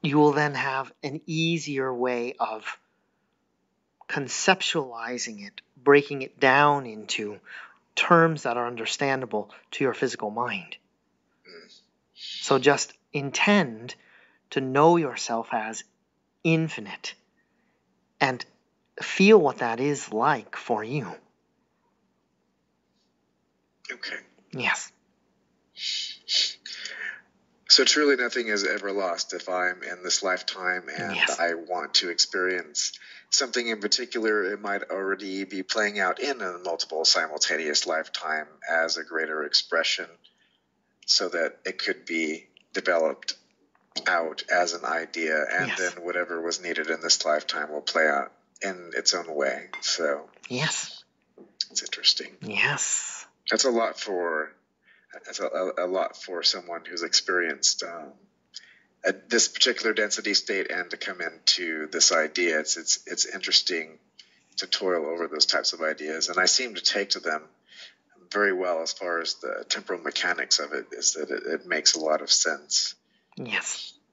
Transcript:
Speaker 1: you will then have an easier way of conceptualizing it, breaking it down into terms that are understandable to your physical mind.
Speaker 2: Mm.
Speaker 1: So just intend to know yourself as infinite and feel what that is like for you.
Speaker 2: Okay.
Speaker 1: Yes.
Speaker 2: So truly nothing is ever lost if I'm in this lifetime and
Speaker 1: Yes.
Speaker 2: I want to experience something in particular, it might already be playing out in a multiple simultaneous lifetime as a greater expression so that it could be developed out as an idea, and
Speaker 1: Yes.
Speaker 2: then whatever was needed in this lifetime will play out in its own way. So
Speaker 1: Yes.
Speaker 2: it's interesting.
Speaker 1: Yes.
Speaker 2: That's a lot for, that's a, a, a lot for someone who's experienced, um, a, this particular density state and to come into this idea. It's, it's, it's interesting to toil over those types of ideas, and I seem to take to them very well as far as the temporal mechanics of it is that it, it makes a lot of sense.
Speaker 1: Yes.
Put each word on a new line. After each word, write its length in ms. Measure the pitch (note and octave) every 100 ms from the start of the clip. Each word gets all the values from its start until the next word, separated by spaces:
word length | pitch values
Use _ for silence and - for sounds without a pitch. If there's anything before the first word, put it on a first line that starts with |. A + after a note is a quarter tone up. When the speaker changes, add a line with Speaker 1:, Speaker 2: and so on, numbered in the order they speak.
Speaker 1:
you 160 | D3+ D3
will 140 | D3
then 220 | C#3+ D3
have 380 | C#3 C#3 C3+ C3+ -
an 180 | C#3+ D3+ -
easier 680 | D#3+ E3 E3 D3 C3+ C3
way 420 | B2 B2+ B2 A#2+ -
of 400 | A2 A2 - - _ _ _ _ _ _ _ _ _ _ _ _ -
conceptualizing 1400 | - C3 - - F#3 - E3 C3+ A2+ A2+ B2 - G#2+ G2+
it, 140 | - _ -
breaking 460 | B2+ C#3+ C#3+ C#3+
it 160 | C3 -
down 480 | C3+ C3+ D3 C#3+ B2+
into 520 | A2 G2+ - G#2 G2+ - - - _ _ -
terms 480 | - E3+ E3 D#3
that 120 | C3 A#2+
are 100 | A#2+
understandable 840 | A#2+ A2+ - C#3 C3+ B2+ G#2+ G2+ - _
to 100 | -
your 100 | C3+
physical 360 | A2+ C3 - G#2+
mind. 460 | G#2+ A#2+ G2+ E2+ - _ _ _ _ _ _ -
Speaker 2:
Mm. 240 | - - - _ _ _
Speaker 1:
So 440 | - - - - C3+
just 340 | C3 C#3+ - - _
intend 840 | D3 C#3 - - G#3 C#3+ A2 B2 - _ - _ _ _
to 100 | -
know 360 | C3 C3 D#3 E3+
yourself 520 | D3 A#2+ - A#2 A2+
as 300 | A#2+ A2 A2+ - _ _ _ _ _
infinite 680 | E3+ D#3+ D#3+ - G2+ - - - _ _ _ _ _ _ _ _ _ _
and 240 | C#3 B2 - _ _ _ _ -
feel 360 | - - G3 A3
what 200 | D3 B2
that 220 | B2 A2+
is 320 | C#3 C#3 -
like 420 | G#2+ C3+ C#3 G2+ -
for 280 | - A2
you. 260 | A2 D3 G2+ - _ _ _ _ _ _ _ _ _ _ _ _ _ _ _ _ _ _ _ _ _ _ _ _ _ _ -
Speaker 2:
Okay. 260 | - - - - _ _
Speaker 1:
Yes. 400 | C3+ A#2 - - _ _ _ _ _ _ _ _ - - - - - - - - - - - - - - - _ _ _ _ -
Speaker 2:
So 160 | -
truly 320 | B2+ D3+ D3 C3
nothing 300 | A#2+ B2+ A2+
is 160 | G#2
ever 280 | G2 G2 G2
lost 420 | G2 F#2+ E2+ -
if 140 | F2+ F#2
I'm 340 | F2+ F2+ F2+
in 200 | F2 F2+
this 180 | F#2 -
lifetime 600 | G2 F#2 - F#2+ F2+ F2+ E2+ F2
and 200 | F2 E2+
Speaker 1:
Yes. 220 | - C#2+
Speaker 2:
I 140 | E2+
want 400 | E2 E2 F2+ E2+
to 160 | - A2
experience 840 | G#2+ - G2 F#2 F2+ D#2 D2 - - - - _
something 380 | - C3+ A#2+ A#2
in 140 | A2
particular, 640 | G#2 - A#2+ B2 A2 G#2+ F#2
it 80 | G2+
might 240 | G2+ G2+
already 600 | - G2 G2 F#2+ G2+ F#2+
be 180 | F#2+ G2
playing 340 | F#2+ A#2 G#2 G#2
out 220 | F#2 -
in 200 | C#3+ C3
a 180 | F#2+ F2
multiple 460 | F2+ E2 - D#2
simultaneous 800 | D#2+ F2+ D#2 D2+ - D#2+ D#2+ D2 F2+
lifetime 600 | D#2+ D#2+ - D#2+ D#2 D2+ D2+ -
as 260 | E2 E2 D#2+
a 80 |
greater 380 | D#2 E2 D#2+ D#2
expression 640 | D2 - - E2 D#2+ - E2 E2 _ _ _ _ _ _ _ _ -
so 220 | - F#2
that 300 | F2 D#2+ - F#2+
it 100 | F#2
could 300 | - F#2 -
be 400 | E2 D#2+ D#2 - _ _
developed 600 | G2 F#2 E2+ D#2+ C#2 - - _ _ _ _ _ - -
out 380 | F2 E2 D2+ -
as 220 | F2+ E2+
an 100 | E2+
idea, 600 | D2 E2 D#2+ E2 D#2+ D#2 C#2+
and 180 | F2+ F2+
Speaker 1:
Yes. 100 | - F2+
Speaker 2:
then 100 | E2+
whatever 360 | E2+ F2 F2 E2+
was 200 | E2 E2
needed 260 | F2 D#2+ D#2
in 120 | D#2+
this 240 | E2 -
lifetime 460 | D#2+ D2+ - E2 D2+
will 80 | D2+
play 240 | - E2+ D#2
out 260 | C#2+ C2 _ _ -
in 300 | G2 F2+ E2+ C#2
its 160 | -
own 220 | F2+ E2
way. 340 | D2 C2+ C#2 D#2+ -
So 500 | - - D#2+ C#2+ - _ -
Speaker 1:
Yes. 540 | B2 D3+ - - - - _ _ - - _ -
Speaker 2:
it's 120 | -
interesting. 540 | - - - - - -
Speaker 1:
Yes. 840 | A2+ G2+ - C#3+ - - - - - _ -
Speaker 2:
That's 140 | A2
a 60 | C3+
lot 280 | A#2 A2+ -
for, 540 | - F#2 F2 D#2 D#2 _ _ _ _ _ _ -
that's 160 | - -
a, 60 | F#2+
a, 400 | F2 F#2 - F2+
a 20 |
lot 280 | F#2 D#2 -
for 200 | - F2
someone 420 | D#2+ F#2+ F2 E2+
who's 180 | D#2+ F2
experienced, 800 | E2 - - F2+ E2+ C#2+ - -
um, 280 | E2+ E2+ D#2 - _ _ _ - - - _ _
a, 80 | - F#2+ -
this 180 | A#2 -
particular 460 | - B2+ A2+ A2+
density 400 | G#2+ G#2 G#2 G#2
state 360 | G2 - G2 -
and 200 | F2 E2+
to 60 | -
come 220 | - F2+
into 640 | E2+ D#2+ - - E2+ D#2 D2+
this 260 | E2+ -
idea. 460 | E2+ D#2 F2 F2 D#2
It's, 160 | D2+ F2
it's, 300 | D#2 - -
it's 180 | F2+
interesting 760 | - F#2+ - - - E2+ D#2+ D#2 _ _ - _ _ -
to 100 | G2
toil 400 | - F#2+ F2 D2+
over 200 | E2+ E2+
those 180 | D2+ -
types 260 | - -
of 80 | E2
ideas, 480 | D#2+ D#2 D2+ D#2 -
and 100 | F2
I 80 | F#2
seem 280 | - B2+
to 80 | G#2
take 280 | - G#2 G2+
to 100 | -
them 240 | D#2+ D2+ - _ _ - - _ _ _ _
very 200 | G2+ G2+
well 300 | F#2 F2+ E2
as 100 | E2
far 280 | - F#2 E2+
as 140 | D#2+
the 300 | - C2 G1+ -
temporal 320 | - G2+ F2
mechanics 560 | D2+ - F2+ F2 C2+ -
of 140 | C#2+
it 140 | C#2+ -
is 200 | - -
that 180 | D#2+ D2+
it, 140 | B1 -
it 200 | D#2 F3
makes 280 | E2 -
a 60 | E2
lot 200 | D#2 D#2
of 100 | D2
sense. 600 | - - D2 - - - - _ _ _ -
Speaker 1:
Yes. 560 | A#2+ - - - - - _